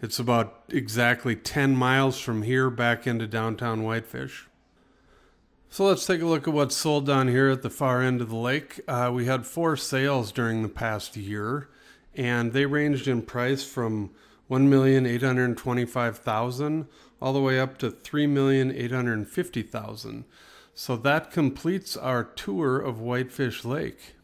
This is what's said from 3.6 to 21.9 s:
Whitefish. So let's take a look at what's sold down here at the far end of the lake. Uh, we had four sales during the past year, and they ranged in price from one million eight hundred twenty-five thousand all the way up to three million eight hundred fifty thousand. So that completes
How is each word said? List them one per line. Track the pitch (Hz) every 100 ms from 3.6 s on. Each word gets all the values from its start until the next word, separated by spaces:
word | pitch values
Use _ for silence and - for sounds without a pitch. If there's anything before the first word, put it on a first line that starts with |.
| 120 110
Whitefish. | 110 113 113 123 131 - - _ _ _ _ _ _ _ _ _ _ _ _
So | - 196
let's | 190
take | - 180
a | 165
look | 160 135
at |
what's | 151 139 -
sold | 160 147 143
down | 139 131
here | 123 135
at | 131
the | 120
far | - 135 123
end | 127 127
of | 117
the | 113
lake. | 120 139 151 - -
Uh, | 127 123
we | 123
had | 120 131 120
four | - 165 143
sales | - 135 135 139 107
during | - 117 113
the | 110
past | - 113 107 - -
year, | 98 104 107 139 139 - - - _
and | - 123 120 117
they | 127 143
ranged | 143 147 139 135
in | 123
price | 113 123 123 139
from | 139 - 117 107 98 - - _ _
one | 131 139
million | 139 135 135 127
eight | 120
hundred | 135 127 123 117
twenty-five | - 123 120 127 120 107
thousand | - 107 120 123 147 156 147 - - _
all | 131
the | 139
way | 135 131
up | 131 131
to | 127
three | - - 147 147
million | 143 139 135 131
eight | 135 120
hundred | 127 123 110 101
fifty | - 180 127
thousand. | 107 113 107 110 113 113 117 - - - -
So | - - 123
that | 127 151 156
completes | - 143 135 160 190 -